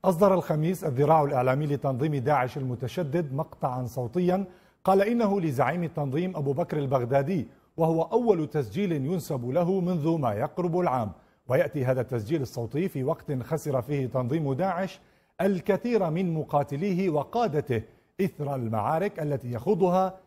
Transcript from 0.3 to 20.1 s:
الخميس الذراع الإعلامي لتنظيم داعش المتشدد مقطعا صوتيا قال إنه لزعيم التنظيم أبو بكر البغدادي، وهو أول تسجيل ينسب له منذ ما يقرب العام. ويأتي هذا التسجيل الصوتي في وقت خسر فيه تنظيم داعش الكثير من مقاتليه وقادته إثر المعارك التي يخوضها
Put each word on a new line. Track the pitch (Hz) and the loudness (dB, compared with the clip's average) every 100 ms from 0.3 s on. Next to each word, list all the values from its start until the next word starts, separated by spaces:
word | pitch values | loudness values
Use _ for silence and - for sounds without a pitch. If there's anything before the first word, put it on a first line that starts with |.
الخميس | 185 - 151 160 185 | 6 2 0 0 -2
الذراع | 160 123 147 160 | -2 2 6 6
الإعلامي | 143 139 127 131 151 | 4 2 2 2 0
لتنظيم | 143 139 127 156 143 | -2 -2 -2 0 0
داعش | 123 143 127 151 | 2 2 0 -4
المتشدد | 131 120 123 - 156 165 151 | -6 -4 -6 -4 -2 -2 -2
مقطعا | 135 156 - 143 127 127 | -6 -6 -4 -4 -4 -6
صوتيا | 135 120 180 180 185 190 - _ _ | -6 -4 0 2 0 -2 -12 _ _
قال | - 190 | 2 4
إنه | 202 240 214 196 | 4 2 2 2
لزعيم | 160 127 127 175 | 0 2 2 2
التنظيم | 170 - 143 135 180 170 | -2 -2 -2 -2 -2 -2
أبو | 143 | -2
بكر | 139 175 151 | -2 -2 -2
البغدادي، | 139 131 120 139 139 190 - - _ - | 0 0 2 2 2 -2 -4 -12 _ -2
وهو | 165 165 | 0 2
أول | 160 240 240 180 151 | 2 2 4 2 2
تسجيل | 151 113 120 202 | -2 -2 -2 -2
ينسب | 156 135 180 - 139 120 | -2 -2 -4 -4 -6 -2
له | 151 175 190 | 0 2 2
منذ | 175 180 151 165 | 0 0 0 2
ما | 123 | 0
يقرب | 104 147 - 175 170 | 0 -4 -2 -2 0
العام. | 170 127 104 82 _ _ - | 0 0 -2 -6 _ _ 0
ويأتي | 131 156 151 127 | 2 2 0 0
هذا | 127 | 0
التسجيل | 117 120 104 160 | 0 -4 -2 -2
الصوتي | 123 - 117 143 185 | -2 -6 -6 -4 -4
في | 143 | -2
وقت | 131 165 - 131 | -4 -4 -4 -6
خسر | 117 156 151 131 | -4 -6 -2 -4
فيه | 123 143 127 | -2 -2 -2
تنظيم | 127 123 160 143 | -2 -2 -2 -2
داعش | 135 190 175 190 - _ _ _ - | 0 -2 -2 -6 -8 _ _ _ -2
الكثير | 190 185 - 185 240 226 175 | 0 0 0 0 2 0 2
من | 160 185 | 0 0
مقاتليه | 160 143 147 139 143 202 180 190 | -2 0 0 0 -2 -2 0 2
وقادته | 151 135 233 226 147 - 117 - _ _ - | 0 -2 0 0 0 0 -2 -2 _ _ -2
إثر | 190 - 143 139 | -2 -2 -6 -4
المعارك | 113 110 107 160 202 202 | -2 -2 0 0 -2 -4
التي | 151 139 120 | -4 -4 -4
يخوضها | 120 - 202 185 180 190 | -4 0 2 4 2 0